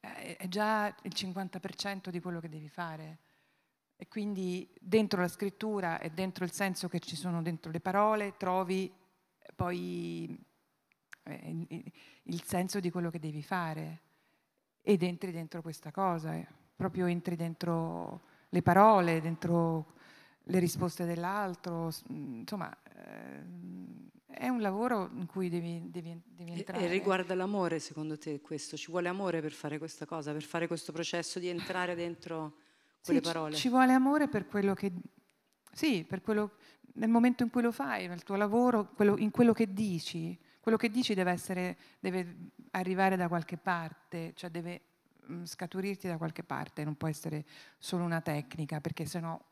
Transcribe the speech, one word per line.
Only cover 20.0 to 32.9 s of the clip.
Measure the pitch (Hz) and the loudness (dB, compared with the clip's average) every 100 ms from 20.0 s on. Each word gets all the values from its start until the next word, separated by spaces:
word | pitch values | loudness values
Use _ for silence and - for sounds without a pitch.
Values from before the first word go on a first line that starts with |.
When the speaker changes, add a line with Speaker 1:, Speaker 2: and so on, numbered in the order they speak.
| - - - _ | -20 -20 -20 _
Speaker 1:
le | - 185 | 0 2
risposte | 175 - 180 - | 2 2 -2 0
dell'altro, | 175 170 175 202 196 175 180 165 165 | -2 -2 -2 -2 -2 -4 -6 -4 -4
s-, | 160 - | -6 -10
insomma, | - 139 117 - - - - - | -10 -8 -8 -8 -6 -6 -10 -20
ehm, | - 50 55 62 69 180 175 90 90 92 - - _ _ | -20 -16 -14 -14 -14 -14 -14 -12 -12 -14 -16 -20 _ _
è | - 254 | -6 -2
un | 247 | 0
lavoro | 208 190 240 233 185 | 0 0 0 0 -2
in | - 180 | -6 -6
cui | 190 180 | -4 -2
devi, | 170 170 170 170 | -2 -4 -8 -8
devi, | 170 165 170 | -10 -12 -14
devi | - - 170 | -16 -18 -12
Speaker 2:
E, | 170 | -10
Speaker 1:
entrare. | 202 196 | -8 -4
Speaker 2:
e | 175 | 0
riguarda | 185 190 185 180 | 0 2 2 2
l'amore, | 185 190 208 175 160 | 0 0 0 0 0
secondo | - 151 156 151 | -4 -8 -6 -6
te, | 160 143 | -6 -8
questo? | - 156 - - | -6 -8 -8 -10
Ci | - | -4
vuole | 175 175 | -2 -2
amore | 185 196 165 | -2 -2 -2
per | 151 | -4
fare | 151 151 151 | -6 -6 -6
questa | 160 - 151 | -8 -10 -8
cosa, | 165 147 | -6 -4
per | 151 | -6
fare | 151 170 165 | -4 -2 -2
questo | 165 - | -2 -6
processo | 160 165 175 165 190 | -6 -4 -4 -4 -6
di | 175 | -4
entrare | 175 - 185 180 | -4 -4 -2 -2
dentro | 175 170 170 - 160 156 - _ _ _ | -2 -4 -6 -8 -6 -6 -10 _ _ _